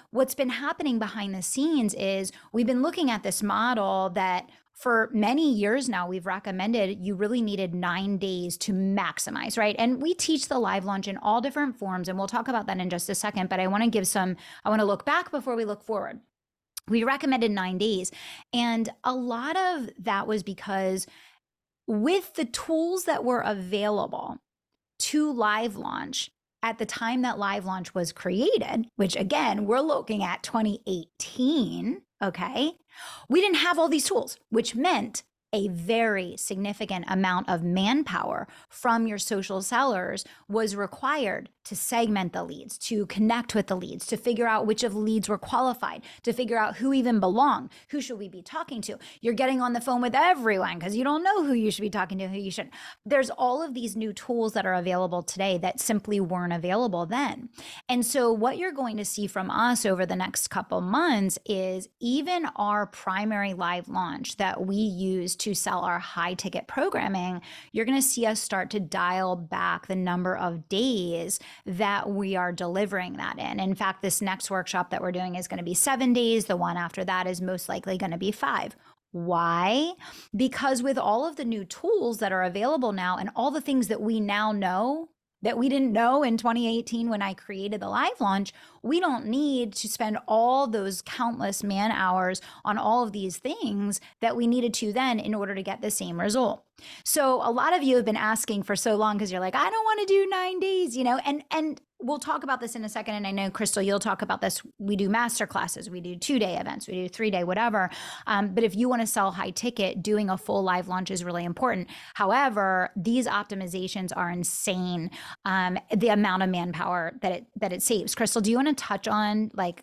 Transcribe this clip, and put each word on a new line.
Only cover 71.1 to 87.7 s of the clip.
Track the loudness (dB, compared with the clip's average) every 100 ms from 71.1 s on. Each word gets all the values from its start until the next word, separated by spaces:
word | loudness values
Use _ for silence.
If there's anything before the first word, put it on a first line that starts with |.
| -4 -4 -6 -8 -14 -8
that | -2 0 0 -2
we | -2 -2 0
are | -2
delivering | -2 -2 -2 0 -2 -6 -6
that | -6 -6
in. | -6 -2
In | -2 0
fact, | 0 0
this | -2 0
next | -2 -4 -4
workshop | -4 -2 -2 -2
that | -2
we're | -2
doing | -4 -4 -6
is | -8
gonna | -6
be | -2
seven | 0 2 2 4
days. | 4 4 2 2
The | 0
one | 0 -2
after | -6 -4 -2
that | 0 -2
is | -2
most | -4 -4 -6
likely | -6 -4 -4
gonna | -4 -2
be | -2
five. | 0 0 0 -4 -10 -20 _ _
Why? | -8 -2 2 2 2 2 2 0 -4 -14 -18 -10 0
Because | 0 2 0 2
with | 2 0
all | 2 2 0
of | -4
the | -4
new | -4 -6
tools | -4 2 2 2 0
that | 0
are | 2
available | 0 2 0 2 0
now | 0 0 -2
and | -2 0
all | 0
the | 0
things | 2 2 2
that | 0
we | 0 0
now | 2 2 2
know | 0 0 0 0 -2 -6 _ _ _
that | -2 2
we | 2
didn't | 4 4
know | 4 4 4
in | 4 2
twenty | 2 2 0
eighteen | 0 -2 -2 -2
when | -2
I | -2 -6
created | -10 -8 -6